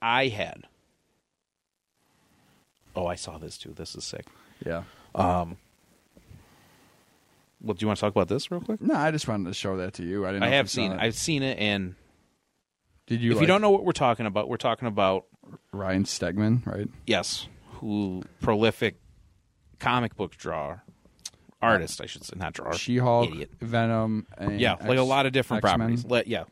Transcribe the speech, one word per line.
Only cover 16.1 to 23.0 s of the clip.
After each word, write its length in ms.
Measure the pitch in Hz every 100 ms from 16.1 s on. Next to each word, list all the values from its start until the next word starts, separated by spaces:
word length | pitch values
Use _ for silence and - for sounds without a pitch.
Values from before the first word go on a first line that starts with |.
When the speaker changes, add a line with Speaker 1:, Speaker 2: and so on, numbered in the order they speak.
| - 87 98 107 120 -
Speaker 2:
right? 220 | 98 107 - -
Speaker 1:
Yes, 400 | 95 - - - - -
who 500 | - 110 104 98 92 - -
prolific 540 | 117 107 113 - 110 - - - _ _ _ _ _ -
comic 360 | 127 123 113 -
book 220 | 92 -
drawer, 460 | - 80 71 92 - - _ _ - _ _ -
artist, 380 | 117 101 80 -
I 40 | -
should 180 | -
say, 120 | - 92
not 160 | 78
drawer. 200 | - -
Speaker 2:
She-Hulk, 560 | 90 - 123